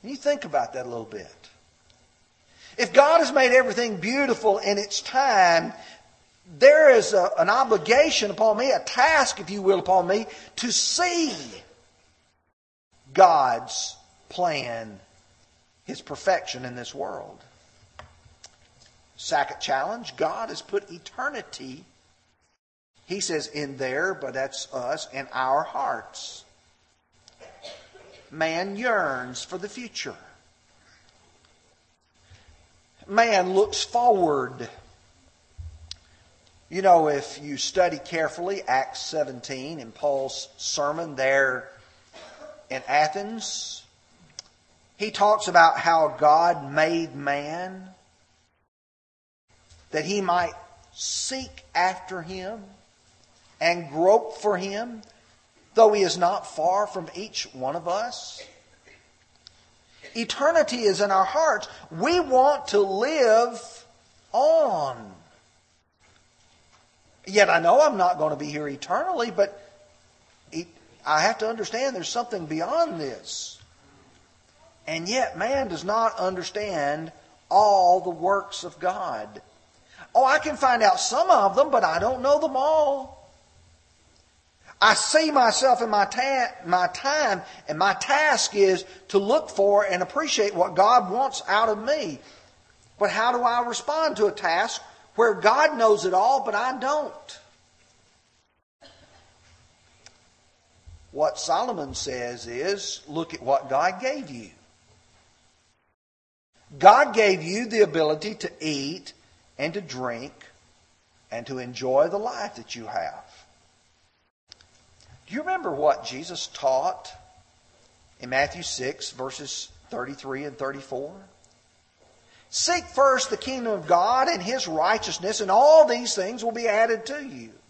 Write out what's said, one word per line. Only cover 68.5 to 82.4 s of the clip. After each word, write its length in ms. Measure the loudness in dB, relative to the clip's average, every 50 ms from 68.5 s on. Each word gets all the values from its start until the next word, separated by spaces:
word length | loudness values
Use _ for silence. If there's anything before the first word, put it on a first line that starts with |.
| -8 -6 -6 -8
eternally, 640 | -8 -10 -6 -4 -4 -2 -2 -4 -4 -4 -4 -4
but 260 | 0 0 0 0 0 -16 -20 -20 _ _ _ _ _ _ _ _ _ _ _ _ _ _ _ _
it, 160 | -12 -12 -12 -12 _ _ _ _ _ _ _
I 160 | 0 2 2
have 160 | 2 2 0 0
to 100 | -4 -6
understand 480 | -4 -6 -8 -6 -4 -4 -4 -4 -4
there's 140 | -6 -8 -6
something 380 | -6 -6 -6 -6 -8 -8 -8 -6
beyond 520 | -6 -6 -4 -2 0 0 0 -2 -2 -8
this. 580 | -8 -8 -10 -12 -14 -14 -14 -12 -12 -14 -16 -20 -20 _ _ _ _ _ _ _ _ _ _ _ _ _ _ _ _ _ _ _ _ _ _ _ _
And 220 | -10 -10 -8 -6 -4
yet 300 | -2 -2 -2 -4 -4 -6
man 320 | -4 -2 -2 -2 -2 -4
does 160 | -8 -8 -6
not 320 | -2 -2 0 0 0 -2 -2
understand 960 | -4 -4 -4 -6 -10 -8 -8 -8 -8 -6 -4 -4 -2 -2 -4 -4 -8 -12 -16 -20 _ _ _ _ _ _
all 520 | 4 4 6 6 6 6 6 6 4 4
the 80 | 2 -4
works 560 | -6 -2 0 0 0 0 -2 -6 -12 -12 -12
of 120 | -14 -14 -6
God. 600 | -4 -4 -4 -4 -6 -8 -8 -8 -10 -12 -14 -20 -20 _ _ _ _ _ _ _ _ _ _ -20 -20 0 _
Oh, 120 | 4 4
I 140 | 6 4 2
can 180 | 0 -2 -4 0
find 260 | 2 2 4 6 4
out 160 | 4 4 4
some 300 | -2 -2 0 0 4 4
of 260 | 4 4 4 2 4
them, 160 | 4 2 4
but 140 | 4 2 2
I 140 | 2 0 0
don't 220 | -2 -2 -2 -2
know 180 | 2 2 2
them 180 | 2